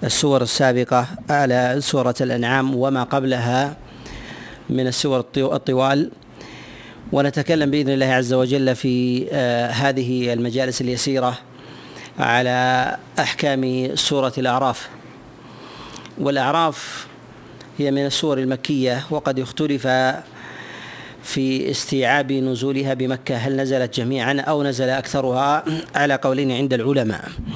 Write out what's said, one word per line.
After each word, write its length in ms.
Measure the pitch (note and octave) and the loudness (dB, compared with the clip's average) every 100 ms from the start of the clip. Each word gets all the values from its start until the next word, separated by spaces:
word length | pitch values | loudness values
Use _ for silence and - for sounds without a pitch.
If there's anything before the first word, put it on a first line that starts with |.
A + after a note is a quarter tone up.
السور 380 | A#2+ - D3+ C3+ | 0 2 4 4
السابقة 680 | A#2 - C3+ B2 A#2+ B2 B2 - - | 2 4 4 4 4 2 2 -6 -2
على 460 | C#3+ C3+ B2 B2 C3+ | 2 4 4 2 0
سورة 360 | C3+ C#3 B2 A#2 | 0 2 2 0
الأنعام 540 | B2+ A#2+ A#2+ C3+ C3 B2+ | 0 0 2 2 2 0
وما 280 | C3+ C3 | 0 0
قبلها 720 | B2 C#3 C3 B2+ A#2+ B2+ C#3+ D3+ - - - - - - - - - | 0 0 0 0 2 2 0 -4 -16 -18 -14 -14 -14 -14 -16 -14 -4
من 180 | C3 B2+ | 0 0
السور 320 | - C#3+ B2+ | 0 0 0
الطو-، 340 | - C#3 C3 | 0 0 0
الطوال، 580 | C3+ - C3 C3+ C#3+ E3 - - - - - - - - - - | 0 0 2 4 2 0 -6 -20 -20 -18 -16 -18 -18 -18 -16 -2
ونتكلم 600 | C#3 C#3 D3+ C#3+ D#3+ C#3+ | 0 2 0 0 2 2
بإذن 180 | D3 C#3 | 2 2
الله 160 | C3+ C3 | 2 4
عز 280 | B2+ B2 | 2 4
وجل 420 | B2+ B2+ C#3 C3 B2+ | 2 4 2 2 2
في، 520 | C3 B2 B2 B2 - | 0 2 2 0 -2
آه، 360 | C#3+ B2 A#2+ A#2+ | 0 0 0 0
هذه 640 | A#2 C#3 C3+ B2 B2+ A#2+ | 0 0 2 0 0 0
المجالس 480 | A#2 A#2+ B2 C3 B2 | 0 0 0 -2 -2
اليسيرة 560 | B2+ A#2+ C#3+ C3+ B2 B2 - - - - - - - - | -2 -2 0 0 0 -2 -12 -20 -18 -18 -18 -16 -12 -2
على 800 | B2 A#2+ B2 B2+ B2+ B2+ B2+ - - - | 2 4 4 2 4 2 0 -4 -6 -2
أحكام 720 | - - D3 C3+ C3 B2+ B2+ D3 | -2 0 0 0 0 0 -2 0
سورة 380 | - C#3+ C3 B2+ | 0 2 0 0
الأعراف. 520 | B2+ B2 C3+ - - - - - - - - - - - - - - - | 0 2 2 -2 -8 -16 -20 -20 -20 -20 -20 -18 -18 -16 -16 -16 -14 -4
والأعراف 880 | C#3 C#3 C3 E3 D#3+ C#3+ - - - - - - - - - - | 0 2 2 4 2 0 -10 -12 -14 -18 -20 -20 -20 -20 -14 -2
هي 140 | C#3+ | 0
من 140 | C#3 C#3 | 2 0
السور 320 | - D#3 C3 | 0 0 0
المكية، 680 | C3 B2+ C#3 C#3+ B2+ B2 C#3 | 0 -2 -2 0 2 0 -2
وقد 300 | D3+ C#3+ C3 | -2 -2 -2
اختلف 480 | B2 - D3+ C#3 C3 B2+ B2+ - - - - - - - - - - - | -4 -2 0 0 2 4 4 0 -8 -18 -16 -16 -16 -16 -16 -16 -18 -16
في 480 | - C#3 C3 C3 B2+ | -6 -2 0 0 0
استيعاب 600 | C3+ - C#3 A#2+ C#3+ C3 | -2 -2 2 4 4 2
نزولها 600 | C3+ C3 A#2+ C3+ C3+ C#3 | 0 0 0 0 0 0
بمكة، 420 | C3 B2+ B2+ B2+ A#2+ | 0 0 -2 -2 -2
هل 200 | C3+ C3+ | 0 0
نزلت 420 | C3+ C3+ B2 B2+ | 0 0 0 -2
جميعًا 440 | A#2+ C3+ A#2+ C#3 | -2 0 0 0
أو 220 | C#3+ D3 | 0 0
نزل 260 | C#3+ B2 B2+ | 0 0 0
أكثرها، 760 | C3 - C#3 C3 B2+ C#3 D3+ D#3+ D#3+ - - | 0 -2 -2 0 2 2 2 0 -6 -4 0
على 200 | C#3+ C3+ | 2 2
قولين 360 | C#3 C3 C3+ | 2 2 0
عند 220 | B2 C#3 | 0 2
العلماء، 560 | B2 A#2+ C3+ A2 F#2+ - - - | 2 2 2 2 -2 -6 -8 -8